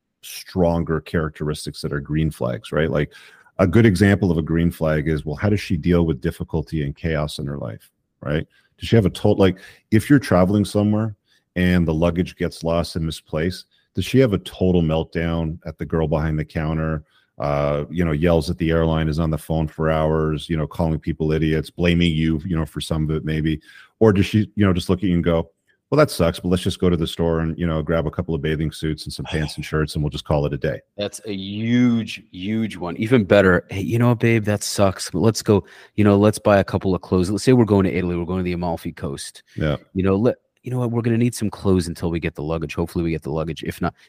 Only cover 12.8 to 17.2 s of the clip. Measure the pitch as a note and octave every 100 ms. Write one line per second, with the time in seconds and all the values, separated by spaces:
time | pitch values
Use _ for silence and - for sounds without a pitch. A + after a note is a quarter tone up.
12.8 | E2 - D#2+ - - D#2 F2 F2+ - _
13.8 | _ - F2+ B2+ C3 F#2+ - - F#2 F2+
14.8 | D#2+ D#2+ D2+ E2+ E2+ E2 D#2+ E2+ D#2+ -
15.8 | D#2+ E2 D2+ D#2 D#2+ D2+ D2+ E2 D#2 D#2+
16.8 | D#2+ D#2 - _